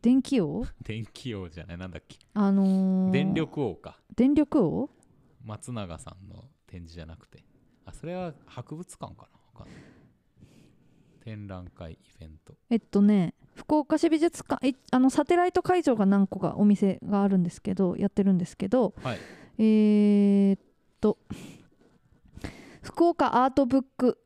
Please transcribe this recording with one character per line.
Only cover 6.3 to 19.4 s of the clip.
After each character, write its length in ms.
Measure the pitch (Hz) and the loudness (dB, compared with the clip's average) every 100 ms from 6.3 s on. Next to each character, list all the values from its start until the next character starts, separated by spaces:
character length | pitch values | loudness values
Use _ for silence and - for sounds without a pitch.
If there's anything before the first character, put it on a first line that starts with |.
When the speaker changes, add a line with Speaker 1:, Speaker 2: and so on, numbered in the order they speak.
| - - _ _ | -20 -20 _ _
Speaker 2:
展 160 | 92 | -18
示 140 | 85 85 | -18 -18
じ 60 | |
ゃ 40 | 80 | -18
な 100 | 82 | -20
く 120 | _ | _
て。 160 | - _ _ _ _ - | -20 _ _ _ _ -20
あ、 80 | |
そ 120 | - 156 | -16 -12
れ 100 | 180 | -10
は 180 | 180 139 _ | -10 -14 _
博 300 | - 120 156 | -18 -16 -16
物 220 | 180 - | -16 -16
館 180 | - - | -18 -18
か 120 | - | -20
な。 60 | _ _ _ | _ _ _
わ 60 | - | -20
か 40 | |
ん 40 | |
な 0 | |
い。 100 | - - - _ _ _ _ - _ _ _ _ _ _ _ | -20 -20 -20 _ _ _ _ -20 _ _ _ _ _ _ _
展 260 | - 107 101 | -18 -16 -14
覧 200 | 92 90 | -14 -16
会、 260 | _ 85 | _ -18
イ 40 | 78 _ _ | -18 _ _
ベ 80 | 80 | -20
ン 100 | 78 _ | -20 _
ト。 100 | - _ | -20 _
Speaker 1:
え 60 | 226 | -4
っ 20 | |
と 220 | _ 202 | _ 2
ね、 320 | 202 208 170 - _ - | 4 4 0 -6 _ -20
福 200 | - 302 | -2 -2
岡 200 | 277 311 | 0 0
市 120 | 339 | 2
美 100 | 320 | 2
術 240 | 330 - | 0 -2
館、 220 | - 285 254 | -8 -4 -2
い-、 80 | 247 - | -4 -2
あ 80 | 254 | 2
の、 100 | 262 | 4
サ 160 | - 294 | 2 2
テ 100 | 349 | 2
ラ 120 | 359 | 2
イ 40 | |
ト 120 | 370 | 0
会 200 | - 370 | 0 2
場 120 | 320 226 | 2 2
が 100 | 196 | 4
何 220 | 202 196 | 4 2
個 120 | 190 | -2
か 160 | 190 - | -6 0
お 80 | 208 | 2
店 340 | 202 196 - | 4 2 -2
が 200 | - 202 | -2 0
あ 40 | 196 | 2
る 100 | 190 | 2
ん 60 | |
で 60 | 175 | 0
す 120 | - | -4
け 120 | - | -8
ど、 220 | 185 185 - | -2 -2 0
や 100 | 202 | -4
っ 20 | |
て 140 | - | 0
る 100 | 196 | 2
ん 40 | 185 | 2
で 80 | 170 | 0
す 100 | - | -6
け 120 | 190 | -2
ど、 260 | 247 202 - | 0 0 -4
Speaker 2:
は 120 | 131 113 | -8 -8
い。 20 | - - | -12 -20